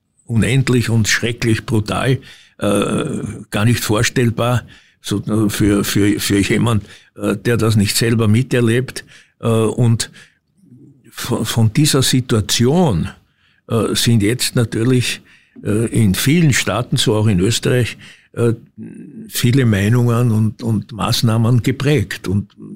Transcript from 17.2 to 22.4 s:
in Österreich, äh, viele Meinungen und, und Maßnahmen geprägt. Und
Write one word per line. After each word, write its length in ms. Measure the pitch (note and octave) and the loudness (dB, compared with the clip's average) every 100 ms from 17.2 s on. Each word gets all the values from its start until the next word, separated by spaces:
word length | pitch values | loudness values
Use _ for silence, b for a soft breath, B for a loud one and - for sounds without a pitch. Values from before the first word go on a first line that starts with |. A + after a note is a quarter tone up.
| G#2+ | 2
in 120 | F#2 | 2
Österreich, 580 | G2+ A#2 - B2 A2+ - B B B | 2 0 0 0 0 -6 B B B
äh, 200 | - A#2 A2+ - - A2 - - A2 A2 | -2 -2 -2 -8 -18 -18 -16 -18 -18 -12
viele 360 | - B2 C3 A#2+ | -2 0 2 4
Meinungen 680 | G2 G2+ B2 A#2+ A#2 B2 | 2 2 2 2 2 2
und, 300 | A2 G#2+ - | 2 0 -2
und 300 | A#2 G#2 - | -4 -4 -4
Maßnahmen 720 | A2 F#2+ A#2 A#2 A2+ A2+ B2 | -6 -4 0 0 2 2 2
geprägt. 640 | C3+ - C3+ D3 - - - | 0 -2 0 0 -2 -6 -4
Und 240 | G2 | -4